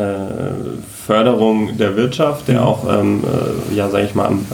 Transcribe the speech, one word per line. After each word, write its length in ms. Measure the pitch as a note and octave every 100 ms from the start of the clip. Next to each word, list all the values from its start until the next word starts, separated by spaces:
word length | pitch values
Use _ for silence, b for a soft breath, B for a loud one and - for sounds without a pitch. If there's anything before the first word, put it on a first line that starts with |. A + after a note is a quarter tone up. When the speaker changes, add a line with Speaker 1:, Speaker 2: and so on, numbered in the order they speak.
| G2+ G2 F#2+ - F#2+ F#2+ - - - - -
Speaker 1:
Förderung 720 | G#2+ A#2 A2+ A2 A2 G#2 G#2+
der 180 | G#2 G2+
Wirtschaft, 540 | B2+ D3+ D3 C#3+ -
der 100 | B2
Speaker 2:
Mhm. 80 | -
Speaker 1:
auch, 160 | G#2+ -
ähm, 300 | G#2 G2+ G2+
äh, 520 | - - - - - G2+
ja, 120 | G2
sag 160 | G2+
ich 100 | G2+
mal, 120 | G2+ G#2
am, 200 | G2+ G2